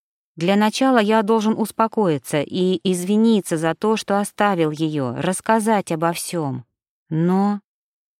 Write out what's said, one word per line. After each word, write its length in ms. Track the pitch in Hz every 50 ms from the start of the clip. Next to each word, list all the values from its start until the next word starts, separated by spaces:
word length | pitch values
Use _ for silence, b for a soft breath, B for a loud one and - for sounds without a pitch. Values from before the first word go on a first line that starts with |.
| _ _ _ _ _ _ _
Для 180 | - 156 175 196
начала 440 | 202 214 214 208 - 262 269 262 240
я 240 | 214 202 220 220 220
должен 360 | 196 226 226 208 220 220 -
успокоиться 840 | 220 202 - - 226 220 - - 208 180 156 139 - - - 151 139
и 380 | - - 185 180 185 185 - -
извиниться 720 | 196 185 175 180 180 208 214 220 233 226 208 175 - 175
за 180 | 156 160 165 165
то, 220 | - - 214 220
что 240 | 214 - - 202 202
оставил 500 | 208 - - - 208 208 196 170 165 156
ее, 440 | 151 151 160 156 151 147 135 123 117
рассказать 760 | 131 143 175 185 - - - 220 226 208 220 226 202 180 -
обо 220 | 175 160 165 170 170
всем. 520 | - - - - 170 156 139 131 127 123 _ _ _ _ _ _ _ _ _
Но 500 | 156 156 165 175 185 190 196 202 208 202 - _ _ _ _ _ _ _ _ _ _ _